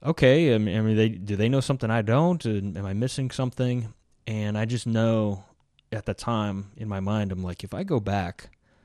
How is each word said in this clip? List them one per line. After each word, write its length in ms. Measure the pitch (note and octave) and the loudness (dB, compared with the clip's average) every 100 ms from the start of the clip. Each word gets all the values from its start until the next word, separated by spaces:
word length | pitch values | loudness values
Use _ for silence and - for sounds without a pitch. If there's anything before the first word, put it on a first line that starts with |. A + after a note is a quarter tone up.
"Okay, 500 | D3 E3 C3 D3 D#3+ | -4 4 6 6 6
I 40 | A2 | 4
mean, 180 | G#2+ G#2+ | 2 2
I 40 | |
mean, 160 | A2 G#2+ | 2 4
they, 120 | A2 | 4
do 260 | G2 G2+ G2+ | 0 -4 0
they 120 | A2 | 2
know 120 | C3+ | 2
something 300 | B2+ C3+ A2 | 0 -2 0
I 120 | A2+ | 0
don't? 420 | G#2+ B2+ E3+ F3 | 2 2 2 0
And 320 | A#2 G#2 G2 F2 | 0 -2 -2 -4
am 100 | G2 | -4
I 60 | |
missing 380 | G2 C3 - B2+ | -2 -4 -4 -4
something?" 600 | - B2+ - B2 B2 A2 - _ _ - | -4 -4 -2 -2 -2 -6 -12 _ _ -8
And 320 | A2 G#2 G#2 | -4 -2 -2
I 60 | |
just 220 | A2+ A#2+ A#2+ | -2 -2 0
know 580 | A2+ A2+ A2 G#2 F#2+ - _ _ _ _ | 2 2 2 0 -4 -10 _ _ _ _
at 120 | A2 | -8
the 100 | - | -6
time 580 | F#2+ - A2+ G#2 G2 G2 - | -6 -2 -2 -2 -4 -10 -10
in 120 | G#2+ | -6
my 120 | G2 | -4
mind, 300 | F#2+ G#2+ G2+ | -2 -2 -2
I'm 120 | F#2 | -4
like, 180 | F2+ F2 | -6 -8
"If 100 | G2 | -10
I 120 | G2 | -8
go 160 | G3 C3 | -2 -2
back 500 | G2+ G2+ F2+ - - _ _ _ | 0 -2 -4 -8 -20 _ _ _